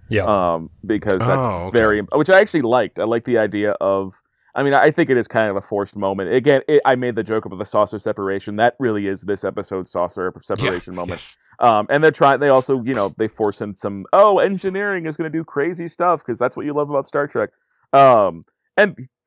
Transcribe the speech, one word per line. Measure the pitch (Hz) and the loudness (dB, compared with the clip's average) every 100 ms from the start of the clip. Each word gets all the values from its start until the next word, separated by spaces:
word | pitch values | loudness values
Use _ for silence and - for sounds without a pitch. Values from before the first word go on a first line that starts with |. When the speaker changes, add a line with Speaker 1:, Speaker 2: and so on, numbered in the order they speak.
| - | -6
Speaker 1:
Yeah. | 107 95 101 87 | -2 0 2 0
Speaker 2:
Um, | 82 80 - 95 | -2 -6 -10 -4
because | 104 107 95 | -2 0 0
that's | 117 | 0
Speaker 3:
Oh, | 135 123 90 92 | 0 -2 -4 -2
okay. | 117 | 2
Speaker 2:
very, | 110 104 98 | 2 0 0
which | 147 151 | 0 4
I | 190 | 4
actually | 214 165 | 4 0
liked. | 117 123 101 - | 2 0 0 -2
I | |
like | 107 117 | -2 -2
the | 127 117 | 0 0
idea | 107 104 104 - | 0 0 -2 0
of. | 98 98 95 - _ _ _ | 0 0 -2 -10 _ _ _
I | - | -4
mean, | 139 | 2
I | 139 151 | 4 4
think | 160 135 | 2 2
it | 123 | 0
is | 107 | 0
kind | 117 107 | -2 -2
of | 98 | -4
a | |
forced | - 101 98 104 | -4 -6 -6 -4
moment. | 98 98 90 | -4 -4 -2
Again, | 123 139 135 - | 2 2 2 2
it, | 147 | 2
I | - 127 | 4 2
made | 123 | -2
the | 113 | -4
joke | 107 110 | -4 -4
about | 107 92 | -6 -10
the | 104 | -4
saucer | 104 101 107 | -2 -2 -2
separation. | 113 104 98 98 107 104 | -6 -4 -4 -4 -6 0
That | 120 - | 0 2
really | 123 104 98 | -2 -2 -4
is | 95 | -4
this | 90 98 | -6 -6
episode's | 98 101 92 95 90 | -6 -6 -8 -8 -6
saucer | 87 87 101 92 | -4 -4 -4 -8
Speaker 3:
Yeah, | - | -8
Speaker 2:
separation | - 98 127 90 - 90 | -8 -4 -4 -4 -8 -10
moment. | 87 85 | -10 -10
Speaker 3:
yes. | - - _ - | -12 -16 _ -2
Speaker 2:
Um, | 123 107 104 | 0 0 0
and | 143 | 2
they're | 156 | 2
trying. | 139 139 131 | 4 2 2
They | 143 | 2
also, | 131 127 135 | 2 2 -2
you | 113 | -2
know, | 123 98 - | -4 -4 -4
they | 110 | -6
force | - 104 - | -2 -4 -4
in | 104 98 | -10 -10
some, | 104 101 - | -10 -10 0
"Oh, | 185 214 180 | 4 6 4
engineering | 190 190 190 190 202 185 160 | 0 -2 -6 -6 -6 -6 -6
is | 151 | -8
gonna | 160 | -6
do | 160 | -6
crazy | 160 143 160 175 170 | -6 -4 -4 -6 -10
stuff," | - 175 160 | -2 0 0
'cause | - 113 | -4 -4
that's | 123 - | -4 -4
what | 143 | -6
you | |
love | 147 143 | -4 -2
about | 143 139 | -4 -2
Star | 147 143 | -4 -4
Trek. | 123 101 _ _ _ _ | -4 -6 _ _ _ _
Um, | 139 135 117 98 82 - _ _ - | 6 8 6 4 -2 -14 _ _ 0
and | 202 - 131 _ | 0 -2 -18 _